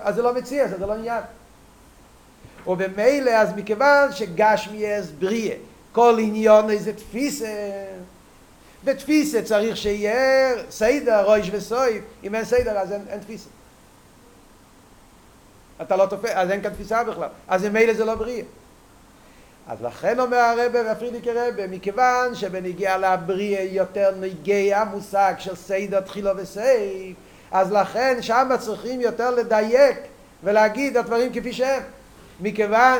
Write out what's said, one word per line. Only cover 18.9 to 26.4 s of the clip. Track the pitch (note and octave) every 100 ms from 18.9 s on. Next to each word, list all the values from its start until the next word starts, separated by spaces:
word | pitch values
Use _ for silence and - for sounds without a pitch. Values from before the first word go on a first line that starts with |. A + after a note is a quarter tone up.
| - - - - - - - -
אז | A2
לכן | A#2+ - F3+ A#3+
אומר | B3 B3
הרב, | A#3 A#3 A#3+ A#3+
הפרידיקי | A3 G#3+ A#3 A#3 A#3+
רב, | A#3 A#3+ G3+ F#3+
מכיוון | F#3 G3 G#3 B3+ B3 B3 A3+
שבנגיע | F#3+ F#3 F3+ F3 G3 F#3+
לבריאה | F#3+ F#3 E3+ F#3+ G#3 G3
יותר | F#3+ F#3+ F3+ G3+ G3 F#3+
נגיע | F#3+ E3+ D3+ G3+ G3 G3+
המושג | G#3+ G3+ G3+ G3 G3 F3
של | F#3+ F3
סדר, | - F#3+ G3 G3
תחילה | F#3+ G#3 G3+
וסוף, | F#3+